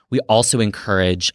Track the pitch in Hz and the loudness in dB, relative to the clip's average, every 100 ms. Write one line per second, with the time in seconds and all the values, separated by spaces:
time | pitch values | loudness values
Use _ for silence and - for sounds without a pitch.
0 | _ 127 - 110 117 123 107 - - 95 | _ -6 2 2 2 0 -2 -4 -2 0
1 | 92 92 - | 0 0 -4